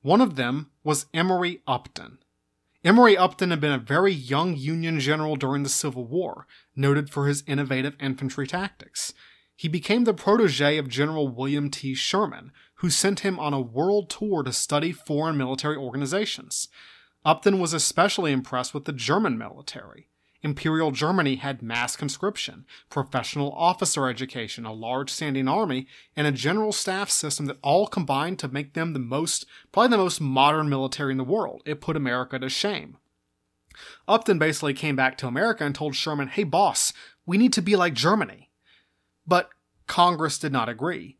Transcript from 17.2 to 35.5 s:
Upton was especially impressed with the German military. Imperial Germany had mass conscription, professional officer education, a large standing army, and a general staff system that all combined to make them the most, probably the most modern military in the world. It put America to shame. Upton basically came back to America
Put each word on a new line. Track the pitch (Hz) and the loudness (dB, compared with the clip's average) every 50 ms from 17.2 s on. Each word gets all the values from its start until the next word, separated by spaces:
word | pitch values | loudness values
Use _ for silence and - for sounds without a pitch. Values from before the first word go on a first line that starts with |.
| _ | _
Upton | 156 160 165 - 202 202 190 | 2 2 4 4 2 2 2
was | 180 160 156 | 0 -2 -2
especially | 160 - - - - 175 202 - - 180 156 139 | 0 -2 0 2 2 2 2 2 0 0 0 0
impressed | 131 127 - - 127 127 - - | 0 -2 -2 -4 -4 -4 -4 -8
with | 147 139 | -10 -8
the | - 151 | -8 -8
German | 127 117 117 147 196 220 185 123 | -8 -2 0 2 2 2 0 -2
military. | 110 113 101 - - 135 - - - - - - - _ _ _ _ _ _ _ _ - | -4 -6 -10 -14 -14 -16 -14 -14 -14 -16 -18 -20 -20 _ _ _ _ _ _ _ _ -6
Imperial | 151 147 143 - 160 156 160 160 156 | -6 -6 -2 -2 0 2 2 2 0
Germany | 135 - 151 156 180 190 165 139 135 | 0 0 0 2 2 2 2 2 0
had | 131 139 139 139 123 | -2 -4 -6 -8 -6
mass | - 113 117 117 120 123 - | -8 -4 -2 -2 -2 -2 -4
conscription, | - - 143 139 - - 202 208 - - - - - 131 _ - - _ _ | -4 -6 -6 -6 -4 -4 -4 -4 -4 -8 -10 -10 -16 -20 _ -20 -20 _ _
professional | - 147 131 - - 131 113 - - 147 143 143 - | -4 -4 -4 -2 -2 -4 -4 -4 -4 -4 -4 -4 -2
officer | - 165 170 180 - 196 - - 160 135 131 | 0 2 2 2 2 -2 -2 0 0 0 -2
education, | 123 123 131 131 - 131 113 107 - - 117 | -2 -4 -8 -10 -8 -10 -8 -8 -10 -10 -10
a | 110 110 | -12 -12
large | 110 113 113 127 131 139 131 | -10 -6 -4 -4 -4 -4 -6
standing | - - 160 151 135 135 135 | -6 -6 -4 -2 -2 0 0
army, | 131 143 196 220 175 131 127 131 - - - - _ _ | 2 2 2 0 0 -2 -4 -6 -8 -16 -20 -20 _ _
and | - 151 | -2 0
a | 151 139 | 0 0
general | 127 - 135 123 214 214 214 208 | 0 0 0 0 0 0 0 -2
staff | - - - - 190 202 196 | -2 -4 -4 -4 -4 -2 -2
system | - - - 151 143 - 151 | -2 -2 -2 -2 -4 -4 -4
that | 139 - - | -6 -8 -6
all | - 143 147 180 208 | 0 2 4 4 4
combined | 208 - - 170 135 139 135 147 170 190 185 | 2 0 -4 -2 0 0 -2 0 -2 -6 -6
to | - 139 | -8 -8
make | 123 139 147 143 _ | -6 -6 -8 -6 _
them | 165 165 170 160 | -4 -4 -4 -4
the | 135 | -4
most, | 127 117 127 143 160 160 - - - _ - - - _ | -4 -4 -2 -2 -2 -2 -4 -6 -6 _ -20 -20 -20 _
probably | - 185 226 254 | 2 4 4 6
the | 240 214 185 | 6 4 4
most | 170 - - | 2 0 -2
modern | 160 139 131 131 135 143 156 156 156 147 | -2 0 4 6 6 6 6 4 2 0
military | 143 135 135 131 135 - 147 135 135 | 0 0 -2 -4 -4 -4 -4 -2 -2
in | 131 | -2
the | 131 | -2
world. | 127 170 226 196 - - - _ | 0 0 -2 -2 -4 -8 -12 _
It | - 151 147 - | -8 -8 -8 -4
put | - 160 | -4 -4
America | 156 143 127 120 123 127 127 - 131 | -2 0 0 0 -2 -2 -4 -6 -8
to | 127 131 | -6 -4
shame. | 131 - - 202 208 165 - 76 - _ _ _ _ _ _ _ _ _ _ _ _ _ _ _ - - - - - - _ - | -4 -2 -2 -2 -2 -4 -8 -12 -20 _ _ _ _ _ _ _ _ _ _ _ _ _ _ _ -20 -20 -20 -20 -20 -20 _ 2
Upton | 196 226 - - 202 165 | 2 2 4 2 2 2
basically | 156 160 151 - - 147 139 | 2 0 0 0 -2 -2 -2
came | 139 - 156 143 | -2 -2 -2 0
back | 131 131 131 131 - | 2 2 2 0 -2
to | - | -8
America | 127 120 135 190 233 | -4 -2 0 0 0